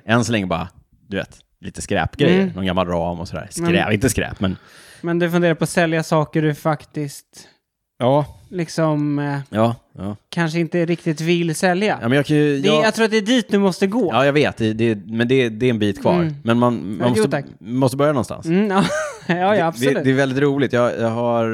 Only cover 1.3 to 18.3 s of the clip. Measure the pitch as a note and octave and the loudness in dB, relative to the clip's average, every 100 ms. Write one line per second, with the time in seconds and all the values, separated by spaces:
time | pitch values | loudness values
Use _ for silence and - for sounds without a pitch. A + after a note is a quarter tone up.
1.3 | - _ _ F#2 - - G2 D#2+ - - | -12 _ _ -16 -12 -4 -2 -2 2 4
2.3 | F#3 F#3+ F#2 F#2+ F2+ F2 E2+ E2+ F2 F#2 | 4 2 -2 -2 0 0 0 -2 -4 -8
3.3 | E2 - - E3+ G2 F#2 G#2+ B2+ - - | -10 -10 -4 0 2 2 0 0 0 -4
4.3 | - F#2+ F2 - - - - E3+ E3+ F3 | -4 -4 -4 -12 -20 -20 -10 -4 -2 0
5.3 | F3 E3+ D#3+ D#3+ - E3 D#3+ D#3+ D#3+ D3 | 2 2 2 -2 0 0 0 0 0 0
6.3 | D#3+ D#3 C#3+ D#3+ D3 - D3+ C#3+ - - | 0 0 0 -2 -4 -6 -8 -8 -10 -20
7.3 | - - _ _ _ _ - B2 C#3+ C#3 | -20 -20 _ _ _ _ -2 2 2 0
8.3 | - - F#3 E3 - D#3+ D3+ D3 C#3+ C#3+ | -8 -10 -6 -4 -2 0 0 -2 -2 -2
9.3 | C#3+ C3+ G#2+ A#2 A#2 _ D3 G2 G#2 _ | -6 -4 0 0 0 _ -10 -10 -10 _
10.3 | F3 D#3+ E3+ D#3+ F3 E3 E3+ E3+ D3+ D#3+ | -4 -2 -2 -2 -2 -2 -2 -4 -2 0
11.3 | F3 E3+ D3+ F#3 F3+ G#3 C#3+ A#2 C#3+ C#3 | 0 0 0 0 0 0 -2 0 2 2
12.3 | D3+ D3 C#3 C#3+ D#3 A3 G#3+ A3 A3 G3+ | 2 2 2 2 4 2 2 2 2 2
13.3 | B3+ - G3+ G3 - G3 A#3 F3 A#2 C#3+ | 2 2 2 2 2 0 0 0 2 4
14.3 | D3 G#2+ - A2 A2 A#2 G#2 F#2 A2+ A#2+ | 4 2 2 -2 2 0 0 -4 -2 2
15.3 | C3+ A#2 G#2+ B2+ A2+ G#2 F#2 C#3+ F3 D#3+ | 2 2 0 0 2 0 0 2 2 0
16.3 | C#3+ A#2 A#2 B2 A#2 F2+ G2+ B2 G#3+ G#3 | -2 0 2 2 0 -4 -2 0 2 2
17.3 | C#3+ C#3 - F#2+ B2+ C3+ C#3 C#3+ C#3 - | 0 -6 -14 -8 -6 -4 -2 0 0 -4